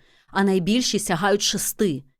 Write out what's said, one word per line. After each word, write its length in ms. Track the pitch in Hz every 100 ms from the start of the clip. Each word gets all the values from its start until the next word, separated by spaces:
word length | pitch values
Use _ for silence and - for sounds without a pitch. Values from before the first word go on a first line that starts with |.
| _ _ _
а 160 | -
найбільші 560 | 196 190 175 240 247 202
сягають 420 | - 165 196 202
шести. 600 | - 202 - - 208 135 -